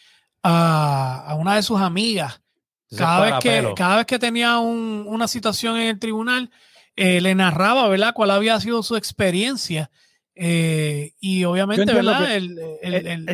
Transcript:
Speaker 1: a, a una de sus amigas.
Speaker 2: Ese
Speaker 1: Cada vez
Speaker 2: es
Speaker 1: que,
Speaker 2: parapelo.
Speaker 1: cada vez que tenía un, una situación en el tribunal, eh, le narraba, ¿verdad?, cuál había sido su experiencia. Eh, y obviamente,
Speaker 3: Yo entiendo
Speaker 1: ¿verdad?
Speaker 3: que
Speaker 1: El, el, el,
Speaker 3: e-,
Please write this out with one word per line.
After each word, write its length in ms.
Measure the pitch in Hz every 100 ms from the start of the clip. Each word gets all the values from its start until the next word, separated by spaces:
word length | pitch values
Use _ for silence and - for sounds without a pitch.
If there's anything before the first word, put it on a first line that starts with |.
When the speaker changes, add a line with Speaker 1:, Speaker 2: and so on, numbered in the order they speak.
| _ _ _ _
Speaker 1:
a, 800 | 175 170 165 156 147 139 131 131
a 100 | - 156
una 180 | 175
de 80 | 208
sus 180 | 202 208
amigas. 640 | 185 175 226 202 139 - _ _ _ _ _
Speaker 2:
Ese 80 | 107
Speaker 1:
Cada 220 | 165 175
vez 120 | 214
Speaker 2:
es 40 | -
Speaker 1:
que, 100 | 240
Speaker 2:
parapelo. 260 | 220 110 98
Speaker 1:
cada 200 | 180 208
vez 80 | 233
que 120 | 247
tenía 400 | 240 233 240 240
un, 460 | 233 233 226 214 208
una 220 | 220 226
situación 480 | 233 220 196 226 226
en 100 | 226
el 120 | 208
tribunal, 500 | 226 220 226 247 247 _ _ _ _ -
eh, 240 | 185 180
le 140 | 185 190
narraba, 520 | 185 156 202 262 226
¿verdad?, 240 | 190 220
cuál 200 | 240 202
había 260 | 196 220 220
sido 240 | 196 233
su 140 | - 226
experiencia. 960 | - - 196 175 233 269 - 156 151 _ _ _ _
Eh, 800 | - 170 170 165 156 151 147 147 -
y 240 | 196 185
obviamente, 420 | 175 180 196 220 294
Speaker 3:
Yo 120 | 240
entiendo 100 | -
Speaker 1:
¿verdad? 160 | 277 285
Speaker 3:
que 100 | 208
Speaker 1:
El, 220 | 180 170 160 156
el, 240 | 185 180 170
el, 220 | 170
Speaker 3:
e-, 40 | 165